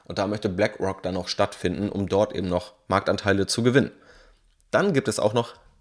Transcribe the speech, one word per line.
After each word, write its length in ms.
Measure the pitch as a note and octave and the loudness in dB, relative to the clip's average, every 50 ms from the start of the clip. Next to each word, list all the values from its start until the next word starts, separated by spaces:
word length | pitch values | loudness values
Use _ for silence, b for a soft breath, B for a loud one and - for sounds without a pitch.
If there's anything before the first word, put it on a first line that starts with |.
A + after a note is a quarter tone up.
| B | B
Und 140 | - F#2 G#2 | -10 -4 -2
da 100 | G2 G2+ | -2 -2
möchte 200 | G#2 G#2+ - G2+ | -2 -2 -2 -4
BlackRock 540 | F2+ F#2+ G#2 A2 - - F#2+ F#2+ F#2+ - | 0 0 0 0 0 -2 -4 -4 -4 -4
dann 140 | - F#2 F2+ | -6 -4 -4
auch 100 | F#2 F2 | -4 -4
stattfinden, 600 | - - - G2+ - - - - F#2 F2+ - G#2 G2 | -6 0 0 0 -2 -2 -4 -4 -2 -2 -2 -4 -4
um 200 | - G2 G2 F2+ | -2 -4 -2 0
dort 240 | G2 G2 G#2+ - - | 2 2 2 2 0
eben 140 | - F#2+ F2+ | -6 -4 -2
noch 260 | F2+ F2 - - - _ _ | -2 -2 -4 -6 -20 _ _
Marktanteile 640 | - F#2+ G2 - - G2+ G2 - G2+ G2 G2 F#2+ - | 0 0 0 2 0 -2 0 2 2 2 2 2 0
zu 160 | - A#2 A#2 | 0 2 2
gewinnen. 260 | B2+ B2 C#3 G#2 - - b b b b b b b b b b b _ _ _ - | 4 4 4 2 2 -4 b b b b b b b b b b b _ _ _ -2
Dann 220 | - A#2+ F#3 G3+ | 0 2 2 4
gibt 160 | D#3+ C3+ - - | 2 2 0 0
es 100 | G#2 A#2+ | -2 0
auch 140 | A#2 G#2+ | 0 2
noch 220 | A2 A#2+ A2+ - - - _ - _ _ | 2 0 -2 -2 -8 -20 _ -20 _ _